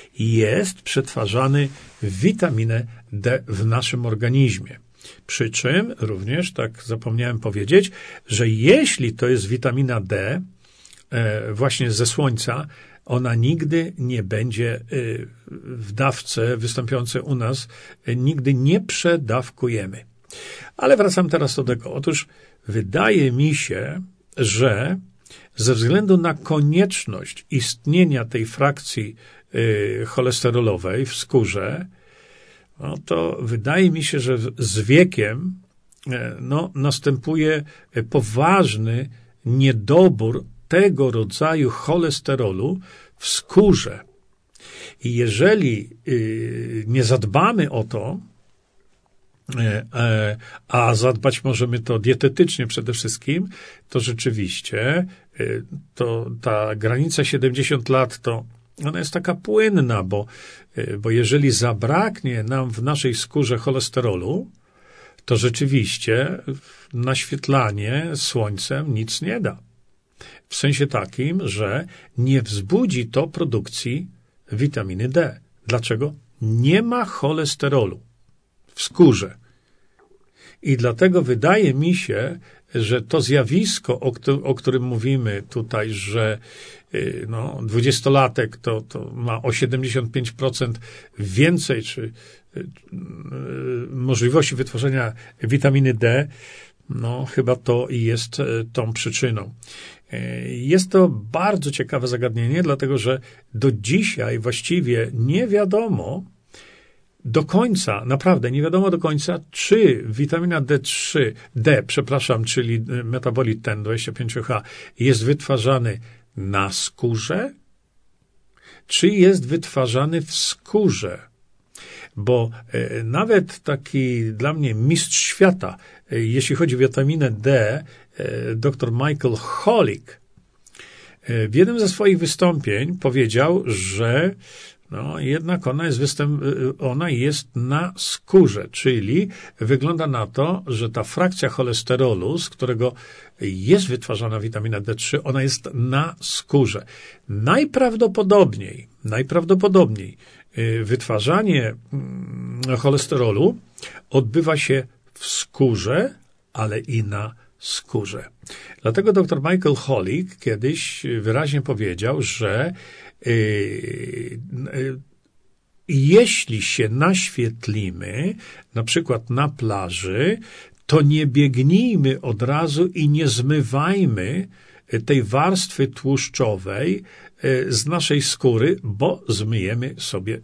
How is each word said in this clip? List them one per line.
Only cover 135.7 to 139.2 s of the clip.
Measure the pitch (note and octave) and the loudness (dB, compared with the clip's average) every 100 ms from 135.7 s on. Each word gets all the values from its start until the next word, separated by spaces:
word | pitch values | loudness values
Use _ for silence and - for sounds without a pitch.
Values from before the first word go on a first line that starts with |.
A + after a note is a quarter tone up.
| C#3+ E3 | -2 -2
jest | A#2+ | 0
występ-, | C#3 - D3 D3 | -2 -2 -2 0
e, | C#3 C#3 B2+ - | -2 -2 -2 -2
ona | C3+ C3 F3 | -4 -2 -2
jest | B2 C#3 D3 - A#2+ | 0 0 -2 -6 -6
na | B2+ D3 F3+ F#3 | -2 -2 -2 -6
skórze, | - - - F#3+ C#3+ G2+ - | -8 -8 4 6 6 2 -8
czyli | - C3+ A#2 G2 D#3+ | -4 0 0 0 0